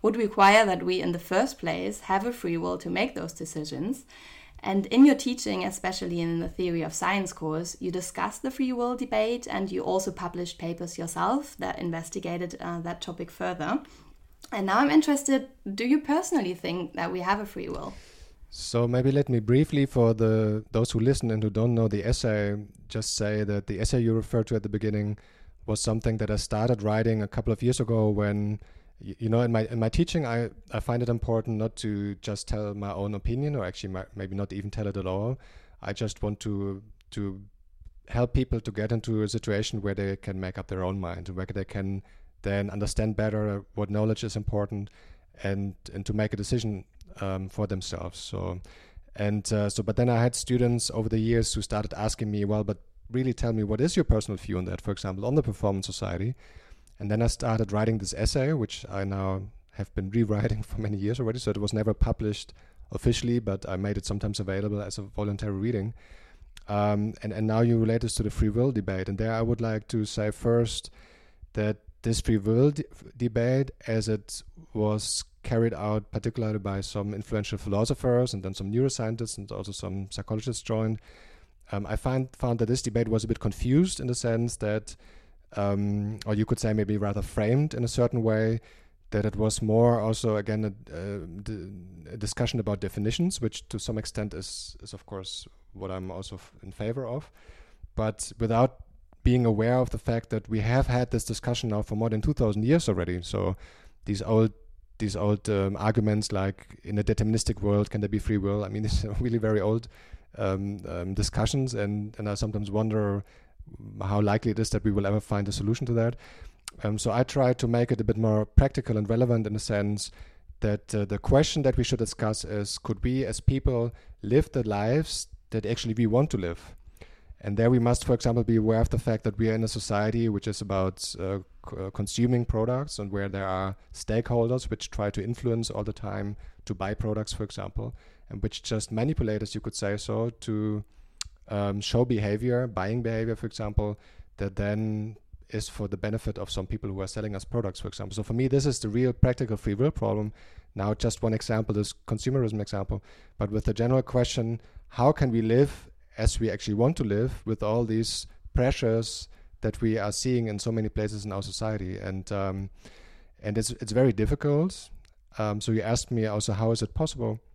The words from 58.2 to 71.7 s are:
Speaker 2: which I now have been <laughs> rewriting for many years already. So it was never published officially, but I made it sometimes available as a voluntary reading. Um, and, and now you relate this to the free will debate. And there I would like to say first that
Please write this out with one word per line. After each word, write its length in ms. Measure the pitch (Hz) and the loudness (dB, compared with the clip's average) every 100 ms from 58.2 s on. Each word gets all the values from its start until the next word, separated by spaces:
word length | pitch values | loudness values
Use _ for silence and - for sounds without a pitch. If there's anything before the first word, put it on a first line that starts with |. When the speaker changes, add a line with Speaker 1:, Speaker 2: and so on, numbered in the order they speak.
| 110 147 135 | 0 2 2
Speaker 2:
which 320 | 156 107 - - | 0 -2 -6 -8
I 140 | 98 | -4
now 380 | 98 98 98 95 98 - - | -2 0 -2 -2 -6 -14 -18
have 220 | - 98 | -8 -6
been 160 | - 95 | -4 0
<laughs> 60 | 113 | 2
rewriting 460 | 110 104 113 107 | 4 2 2 0
for 180 | - - | -2 -4
many 160 | 107 101 | -2 -2
years 240 | 101 120 | -2 0
already. 180 | 113 123 | -2 -2
So 120 | 107 | -2
it 80 | 101 | 0
was 140 | 104 | 0
never 220 | 110 107 | 0 0
published 580 | 101 - - 107 107 - - - - - | 2 2 2 -2 -4 -8 -18 -20 -20 -10
officially, 460 | - 123 117 120 120 | 0 2 2 2 0
but 300 | 107 98 - | 0 -4 -4
I 80 | 92 | -4
made 200 | 101 104 | -2 -2
it 100 | - | -4
sometimes 340 | 101 107 101 | -4 -2 -4
available 400 | 98 95 104 104 | -2 -2 -2 -4
as 180 | 98 101 | -4 -8
a 40 | |
voluntary 500 | 101 - 104 101 107 | -8 -4 -4 -2 -4
reading. 420 | 95 107 110 104 - - - - - - - - | -2 0 0 -2 -6 -18 -20 -20 -20 -20 -18 -4
Um, 460 | 104 104 104 107 - | 0 2 2 0 -4
and, 100 | 107 | -6
and 140 | 104 110 | -2 2
now 140 | 110 | 4
you 180 | 120 117 | 6 6
relate 220 | 113 117 | 4 2
this 140 | 117 - | 0 -2
to 60 | |
the 80 | 107 | -2
free 180 | - 110 | 2 2
will 240 | 107 131 | 4 2
debate. 360 | 117 95 95 95 | 2 -2 -2 -2
And 100 | 98 | -2
there 140 | 110 | 0
I 100 | 113 | 0
would 180 | 117 117 | 0 0
like 260 | 117 107 - | 0 -2 -2
to 160 | 117 | -2
say 260 | 104 - 107 | -2 0 -2
first 600 | - 120 117 117 - - - - - - - - | 0 2 4 4 -2 -10 -20 -20 -20 -20 -20 -8
that 260 | - 107 | -2 0